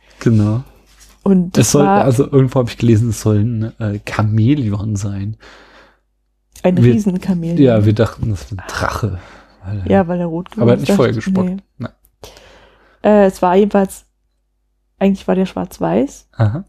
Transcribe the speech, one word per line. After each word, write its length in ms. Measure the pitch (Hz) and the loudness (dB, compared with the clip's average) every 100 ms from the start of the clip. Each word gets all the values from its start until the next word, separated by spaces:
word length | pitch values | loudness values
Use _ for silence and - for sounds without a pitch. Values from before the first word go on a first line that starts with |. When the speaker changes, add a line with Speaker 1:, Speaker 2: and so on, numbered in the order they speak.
| _ - | _ -4
Speaker 1:
Genau. 420 | 123 110 104 113 - _ _ _ - _ | 0 2 2 -2 -6 _ _ _ -20 _
Speaker 2:
Und 340 | 202 190 175 - | 0 2 2 0
Speaker 1:
Es 80 | 120 | 2
Speaker 2:
das 40 | |
Speaker 1:
soll, 140 | 143 143 | 2 2
Speaker 2:
war 180 | 202 | 2
Speaker 1:
also 200 | 139 123 - | 2 0 2
irgendwo 300 | 139 131 135 | 2 2 0
hab 100 | 120 | -2
ich 80 | - | 0
gelesen, 320 | 120 107 120 | 2 2 2
es 100 | 104 | -2
soll 160 | 107 104 | 0 0
ein, 240 | 110 113 110 - | 0 -2 -6 -6
äh, 200 | 107 101 - | -6 -6 -6
Chamäleon 840 | - 104 110 110 147 110 101 107 101 | -4 0 2 2 2 -2 -4 -4 -6
sein. 400 | 101 98 101 110 - - - - _ _ _ _ _ _ _ - | -6 -6 -8 -10 -16 -20 -20 -20 _ _ _ _ _ _ _ -6
Speaker 2:
ein 140 | 185 175 | -2 4
Speaker 1:
Wir 160 | 120 233 | 4 4
Speaker 2:
Riesenchamäleon. 680 | 202 185 - 180 165 165 | 0 -2 -2 -4 -2 2
Speaker 1:
Ja, 240 | 135 110 104 | 4 4 2
wir 80 | |
dachten, 360 | 107 110 - 113 | 2 0 -2 -6
das 120 | 98 | -6
ist 80 | - | -8
ein 80 | 95 - | -14 -12
Drache. 520 | - - - 104 92 - - - _ | -6 -6 -4 -6 -8 -14 -20 -20 _
Weil 200 | 92 104 92 | -10 -8 0
Speaker 2:
Ja, 180 | 196 170 | 0 0
weil 100 | 180 | -4
er 60 | 175 | -4
rot 220 | 165 180 214 | -6 -8 -2
Speaker 1:
aber 140 | 117 | 2
er 0 | |
hat 60 | 127 | 2
nicht 80 | 139 | 2
Speaker 2:
geworden 280 | 196 117 113 | 2 2 0
ist, 60 | |
Speaker 1:
vorher 220 | 190 185 185 | -2 -2 -2
gespuckt. 40 | |
Speaker 2:
nee. 80 | 196 - - | -6 -12 -14
Speaker 1:
Nein. 140 | 123 _ _ _ - - - - _ _ _ _ | -16 _ _ _ -20 -20 -20 -20 _ _ _ _
Speaker 2:
Äh, 220 | 208 208 196 | 2 4 4
es 140 | - | 2
war 140 | 180 185 | 2 2
jedenfalls, 500 | 208 202 190 - _ _ _ _ _ _ _ _ _ - | 2 2 -2 -6 _ _ _ _ _ _ _ _ _ -2
eigentlich 260 | 196 196 - | -2 0 -2
war 80 | 185 | -2
der 100 | 185 | -2
schwarz-weiß. 840 | 190 180 - 165 185 277 - _ | -4 -10 -6 -2 -2 -2 -6 _
Speaker 1:
Aha. 320 | - 107 139 | -2 -2 -2